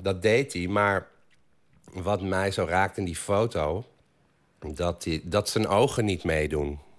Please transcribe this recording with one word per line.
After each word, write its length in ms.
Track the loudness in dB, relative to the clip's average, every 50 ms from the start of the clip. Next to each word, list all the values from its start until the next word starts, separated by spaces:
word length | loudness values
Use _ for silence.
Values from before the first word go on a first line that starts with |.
| -4
dat 200 | -4 -2 0 2
deed 300 | 4 4 4 2 0 -4
hij. 140 | -4 -4
Maar 400 | 0 2 4 4 4 2 2 -2 -6 _ _ _ _ _ _ _ _ _ _ _ _ _ _ _ -14 -12
wat 300 | -6 -2 -2 -2 0 0
mij 280 | -2 0 0 0 0
zo 140 | 0 0 0
raakt 320 | 0 2 2 2 0 -2
in 80 | -4 -4
die 120 | -4 -4
foto, 680 | -6 -2 0 2 2 2 0 0 -2 -2 -2 -2 -4 -6 -10 _ _ _ _ _ _ _ _ _ _ _ _ _ _ -12 -10 -6
dat 280 | -2 -2 -2 -2 -4 -4
die, 260 | -4 -4 -4 -4 -2
dat 200 | -2 0 0 0
zijn 200 | 0 -2 0 2
ogen 360 | 4 4 4 4 2 0 0
niet 200 | 0 -2 -2 0
meedoen. 540 | 0 0 0 0 0 0 -2 -2 -2 -6 -8 -12 -18 -20